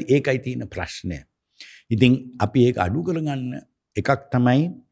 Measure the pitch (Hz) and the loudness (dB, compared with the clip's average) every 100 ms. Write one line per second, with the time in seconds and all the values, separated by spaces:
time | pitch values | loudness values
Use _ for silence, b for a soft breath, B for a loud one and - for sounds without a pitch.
0 | - 143 139 131 - 123 110 - 87 - | 2 2 2 -2 -4 -8 -10 -10 -10 -8
1 | 90 78 - _ _ - B B B 113 | -8 -8 -12 _ _ -20 B B B 4
2 | 123 131 - - 107 135 120 123 90 131 | 4 4 -2 -4 0 4 4 2 -2 -2
3 | 170 165 151 139 127 135 - _ _ - | -4 -4 -4 -6 -6 -10 -14 _ _ -4
4 | - 135 - 127 123 127 165 180 _ | -2 -2 0 2 4 4 2 -4 _